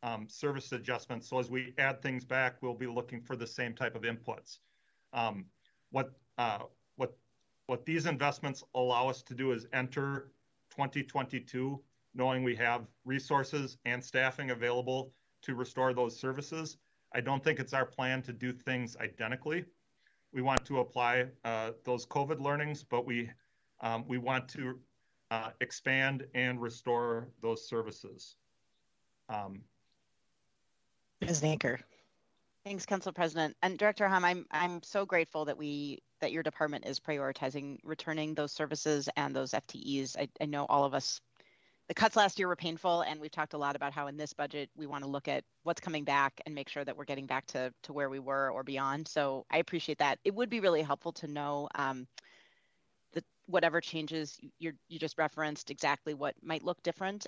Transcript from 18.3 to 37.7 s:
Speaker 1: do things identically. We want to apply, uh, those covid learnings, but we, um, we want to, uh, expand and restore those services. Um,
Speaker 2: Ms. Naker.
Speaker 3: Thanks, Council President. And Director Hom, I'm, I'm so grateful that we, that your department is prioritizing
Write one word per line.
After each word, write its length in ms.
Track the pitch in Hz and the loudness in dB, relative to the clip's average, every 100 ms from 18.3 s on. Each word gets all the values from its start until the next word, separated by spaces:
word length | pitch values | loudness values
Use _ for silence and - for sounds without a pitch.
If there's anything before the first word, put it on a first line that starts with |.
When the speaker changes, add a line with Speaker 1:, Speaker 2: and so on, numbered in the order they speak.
Speaker 1:
do 200 | 120 127 | -4 -4
things 440 | 123 - 127 117 - | -4 -2 -2 -2 -4
identically. 680 | 110 92 113 127 151 165 180 _ _ _ _ _ _ | -8 -4 -4 -4 -2 -4 -4 _ _ _ _ _ _
We 100 | 131 | -2
want 220 | 127 131 127 | 4 4 4
to 140 | 139 | 0
apply, 460 | 123 - 120 123 127 127 | 0 4 4 4 2 -2
uh, 260 | 117 113 113 113 | -2 -2 -2 -4
those 200 | - 123 | -2 -2
covid 360 | 120 143 139 151 | 0 -2 0 0
learnings, 420 | 139 143 147 147 | 0 0 0 -4
but 240 | - - 123 | -2 -2 0
we, 240 | 120 117 120 _ _ _ _ | -2 -4 -10 _ _ _ _
um, 240 | 117 113 113 | -2 -2 -2
we 120 | 123 | -2
want 300 | 120 131 127 | 0 0 -2
to, 280 | - 127 127 - _ _ _ _ | -6 -6 -6 -14 _ _ _ _
uh, 200 | 113 113 - | -2 -2 -4
expand 640 | 123 - - 135 135 135 135 | -4 -2 0 4 4 0 -4
and 260 | 127 127 123 | 0 0 0
restore 680 | 120 120 - 120 120 117 123 - | -4 -4 0 2 2 -2 -4 -6
those 240 | 113 110 - | -4 -4 -2
services. 680 | 117 110 - 98 - - - _ _ _ _ _ _ _ _ _ | -4 -4 -8 -14 -16 -18 -20 _ _ _ _ _ _ _ _ _
Um, 340 | 107 98 98 - _ _ _ _ _ _ _ _ _ _ _ _ _ _ _ | -4 -4 -8 -16 _ _ _ _ _ _ _ _ _ _ _ _ _ _ _
Speaker 2:
Ms. 220 | 196 165 | 0 4
Naker. 380 | 151 156 131 123 - _ _ _ _ _ _ _ | 4 2 0 -2 -6 _ _ _ _ _ _ _
Speaker 3:
Thanks, 200 | 202 202 | -10 -8
Council 280 | - 190 185 | -2 0 0
President. 440 | 175 170 156 156 - | 0 0 2 0 2
And 160 | 180 185 | 0 4
Director 280 | 208 208 202 | 4 6 4
Hom, 160 | 190 | 6
I'm, 220 | 180 180 - | 6 2 -2
I'm 320 | 151 175 175 | 0 0 -2
so 240 | - 208 202 | -2 -2 4
grateful 380 | 180 160 160 151 | 4 4 0 -2
that 100 | 143 | -2
we, 460 | 151 147 143 135 _ _ | -2 -4 -4 -8 _ _
that 120 | 151 | -2
your 100 | 151 | 0
department 440 | 165 - 151 143 - | -2 0 0 0 -4
is 140 | 135 | -6
prioritizing 800 | - 151 135 135 135 139 143 | -2 -2 -2 0 -2 -2 -6